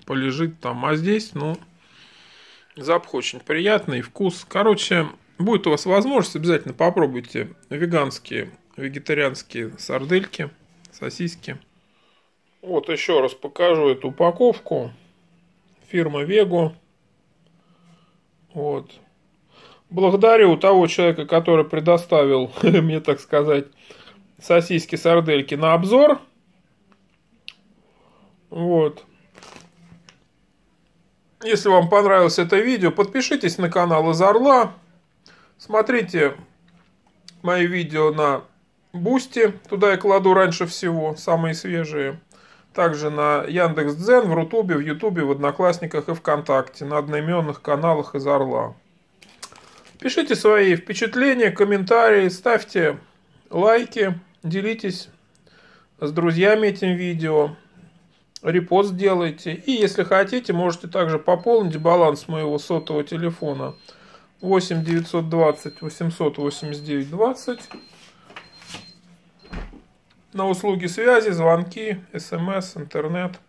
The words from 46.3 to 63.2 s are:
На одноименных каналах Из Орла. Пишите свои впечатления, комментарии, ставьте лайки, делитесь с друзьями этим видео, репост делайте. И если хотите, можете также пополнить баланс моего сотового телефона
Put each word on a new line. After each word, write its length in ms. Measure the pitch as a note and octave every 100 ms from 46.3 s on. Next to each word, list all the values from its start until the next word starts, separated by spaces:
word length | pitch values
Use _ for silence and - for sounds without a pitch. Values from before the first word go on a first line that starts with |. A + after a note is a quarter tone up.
| D3 D3 C3+ C3 -
На 140 | C#3 D3
одноименных 600 | C#3+ D3+ D#3 F3 D#3 C#3+
каналах 540 | - D3 E3 D#3 D3
Из 100 | D3
Орла. 500 | C#3 C#3+ C3 A#2+ A#2 A#2 _ _ _ _ _ _ - - - - - -
Пишите 300 | C4+ D4 D#4
свои 420 | A#3 G#3+ G#3+ G3 E3+
впечатления, 760 | - G3+ A3+ B3 C4+ B3+ A3
комментарии, 800 | F3 G3+ G3+ F#3+ A#3 A#3 G#3 F#3+
ставьте 720 | F3+ - A3 - - D#3+ D3 - _ _ _ -
лайки, 640 | E3+ G3 A3+ A#3+ A#3 G3 F3 - _
делитесь 640 | E3 F3+ G3+ A3 G3 F3+ - _ _ _ _ _ _ _ _ -
с 140 | D3+
друзьями 540 | D#3 E3+ E3 F#3+ A3 G#3+
этим 280 | - F#3
видео, 640 | F3 F3+ E3+ D#3+ D#3 D3 D#3 _ _ _ _ _ _ _ -
репост 520 | D3+ F3 E3+ F3+ G3+ F3+
делайте. 580 | G3 F3+ E3+ D#3+ -
И 180 | E3 -
если 300 | B3 G#3 -
хотите, 500 | G3+ F#3+ G3 B3 B3
можете 360 | F3 F3+ E3+ E3+
также 300 | F#3+ E3+ D#3+
пополнить 600 | D#3 F3 F3+ A#3 F#3+ D#3
баланс 500 | D#3+ F3 E3 C#3+ -
моего 300 | D#3+ D#3 D3
сотового 440 | - E3 D#3+ D3+
телефона 720 | C#3+ D#3+